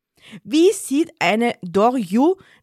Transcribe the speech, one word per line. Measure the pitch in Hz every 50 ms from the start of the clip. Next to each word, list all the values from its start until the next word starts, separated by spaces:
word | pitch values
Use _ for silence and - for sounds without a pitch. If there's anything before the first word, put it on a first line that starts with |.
| _ _ _ _ _ - - 185 -
Wie | 202 233 311 330 381
sieht | 440 - - - 269 285 330 - - _
eine | - 175 202 220 233 240 - -
Doryu | - 180 165 196 208 240 254 277 214 165 185 233 269 330 381 - - _ _ _